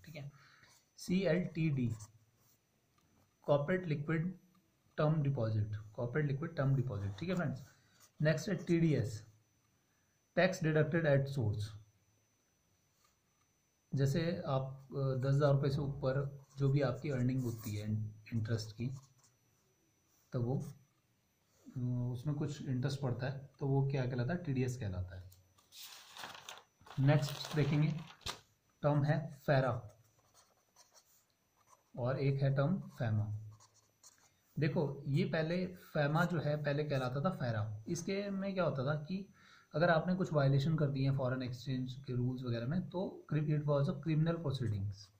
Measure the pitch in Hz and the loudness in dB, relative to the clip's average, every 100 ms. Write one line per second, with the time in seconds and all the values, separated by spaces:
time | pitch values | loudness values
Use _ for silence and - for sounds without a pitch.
0 | - 151 139 - - - - _ _ - | -16 -14 -14 -16 -20 -20 -20 _ _ -16
1 | - 180 175 170 180 165 160 135 120 107 | -2 0 4 2 0 0 2 2 0 -2
2 | - _ _ _ _ _ _ _ _ _ | -10 _ _ _ _ _ _ _ _ _
3 | _ _ _ _ - 143 147 185 180 143 | _ _ _ _ 0 2 2 -2 0 -4
4 | 151 160 180 - _ _ _ _ _ - | 0 0 -2 -6 _ _ _ _ _ 0
5 | 151 160 139 135 110 110 104 - - - | 2 2 2 0 0 0 -2 -6 -10 -6
6 | 120 151 147 135 165 - 139 135 - 101 | -4 -2 0 -2 -4 0 2 2 0 -2
7 | 98 - 170 180 147 123 - - _ _ | -4 -4 -2 0 -2 -4 -10 -20 _ _
8 | - _ 151 156 - 185 - 170 165 131 | -20 _ 2 2 0 -4 2 4 6 4
9 | 107 - - _ _ _ _ _ _ _ | 0 -4 -14 _ _ _ _ _ _ _
10 | _ _ _ - 180 185 156 156 147 170 | _ _ _ 2 2 4 2 4 4 2
11 | 151 139 135 - 107 98 - - - _ | 4 4 4 0 0 0 -6 -10 -20 _
12 | _ _ _ _ _ _ _ _ _ _ | _ _ _ _ _ _ _ _ _ _
13 | _ _ _ _ _ _ _ _ _ 135 | _ _ _ _ _ _ _ _ _ 0
14 | 139 - 165 180 - 135 135 - - 143 | 2 2 0 -2 -2 -2 -2 -10 -10 -4
15 | 135 131 135 139 147 139 143 - 143 - | -2 0 2 4 6 4 4 0 -2 -2
16 | 131 135 143 - - - 139 143 131 120 | 0 0 -2 -8 -20 0 2 4 2 0
17 | 156 127 123 131 120 107 107 104 107 107 | -2 0 2 2 -2 -4 -6 -4 -2 -2
18 | 107 - - 117 107 113 - - 117 - | -4 -10 -6 -4 -2 -2 -4 -6 -6 -6
19 | - _ _ _ _ _ _ _ _ _ | -14 _ _ _ _ _ _ _ _ _
20 | _ _ _ 127 117 139 - - _ _ | _ _ _ -2 0 0 -4 -12 _ _
21 | _ _ _ _ _ _ - 131 123 123 | _ _ _ _ _ _ -12 -6 -2 -2
22 | 123 127 156 143 156 - 143 127 139 - | -2 -2 -4 -2 -4 -4 -4 -2 -2 -2
23 | 131 113 135 139 - _ 139 139 135 139 | -4 -2 -4 -6 -12 _ 0 2 2 0
24 | 120 123 123 175 147 127 127 - 101 92 | -2 -2 -2 -2 -2 0 0 -2 -4 -4
25 | 92 95 - - _ _ _ - - - | -6 -10 -16 -20 _ _ _ -18 -18 -18
26 | - - - - - - _ _ - - | -20 -16 -14 -14 -18 -20 _ _ -12 2
27 | 135 151 - - - 151 139 151 151 - | 4 6 2 -6 -4 0 2 2 2 0
28 | - - - - _ _ _ _ 147 147 | -10 -12 -12 -12 _ _ _ _ 2 2
29 | 143 160 - - - 135 131 110 - - | 4 2 -2 -6 2 4 4 -2 -8 -20
30 | _ _ _ _ _ _ _ _ - _ | _ _ _ _ _ _ _ _ -20 _
31 | _ _ _ _ _ _ _ - _ - | _ _ _ _ _ _ _ -20 _ -4
32 | 123 139 139 139 139 139 139 196 - - | -2 2 2 2 2 2 2 0 -4 -4
33 | 117 107 107 107 - - - _ _ _ | 0 0 0 -6 -10 -18 -20 _ _ _
34 | - _ _ _ _ - 151 175 139 - | -20 _ _ _ _ -2 0 2 0 -4
35 | 151 143 190 165 160 175 180 - - 156 | -2 0 2 0 0 0 -2 -8 -6 0
36 | 143 156 175 170 147 151 147 143 147 135 | 2 4 2 2 0 -2 0 -2 0 -2
37 | 123 135 180 - 127 110 107 - - 175 | -2 -2 -2 -2 -2 -2 -4 -6 -6 -6
38 | - 196 202 196 196 185 165 135 127 151 | -4 -4 -4 -4 -4 0 0 0 -2 -2
39 | - 190 196 - - - _ 151 175 160 | -4 -6 -8 -18 -20 -20 _ 2 4 4
40 | 180 185 180 147 139 139 160 156 147 135 | 2 0 2 4 4 4 4 2 2 2
41 | 135 135 127 131 127 123 - 131 127 127 | 2 2 0 -2 -4 -6 -4 -4 -4 -8
42 | - 123 123 127 123 117 120 180 - 175 | -4 0 0 -2 -2 -2 0 -2 -2 -4
43 | 202 - - 151 147 151 147 143 139 - | -4 -8 -2 -2 2 0 2 2 2 -2
44 | 165 151 165 165 143 - 110 101 101 - | 0 2 2 2 -2 -2 -2 0 -4 -6
45 | - | -16